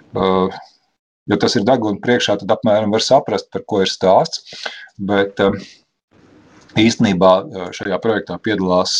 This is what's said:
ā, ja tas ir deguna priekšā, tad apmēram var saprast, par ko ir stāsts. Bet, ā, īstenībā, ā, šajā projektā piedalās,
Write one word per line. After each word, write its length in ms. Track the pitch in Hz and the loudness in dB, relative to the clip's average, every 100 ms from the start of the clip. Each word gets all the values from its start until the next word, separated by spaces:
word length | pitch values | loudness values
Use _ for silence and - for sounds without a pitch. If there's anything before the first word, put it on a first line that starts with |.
| - | -10
ā, 240 | 95 95 92 95 - - _ _ _ _ _ - | -2 0 2 0 -4 -18 _ _ _ _ _ -2
ja 100 | - | 0
tas 160 | 110 | 0
ir 100 | 123 | 0
deguna 380 | 107 127 107 98 | 2 0 0 -4
priekšā, 340 | - 120 - 101 | 0 0 0 -4
tad 140 | 95 | -2
apmēram 400 | 107 113 104 107 | -2 0 0 0
var 100 | 107 | -2
saprast, 460 | - 135 - 104 - | 2 2 2 -6 -6
par 140 | - | -12
ko 180 | - 104 | -4 -2
ir 80 | 95 | -2
stāsts. 720 | - 92 101 165 - - - - - - - | 0 4 4 2 -6 -14 -16 -14 -14 -20 -10
Bet, 420 | 95 101 98 - | -4 -2 -2 0
ā, 140 | 98 98 - - _ _ _ _ _ _ _ _ _ | -2 -2 -10 -20 _ _ _ _ _ _ _ _ _
īstenībā, 560 | - 110 - 113 90 92 95 | 0 2 2 0 4 4 4
ā, 220 | 78 92 90 | 0 -10 -12
šajā 280 | - 101 92 | -10 -6 -4
projektā 380 | 113 104 - 87 | -2 -2 -4 -8
piedalās, 540 | - 101 95 90 90 - | -4 -2 0 0 0 -2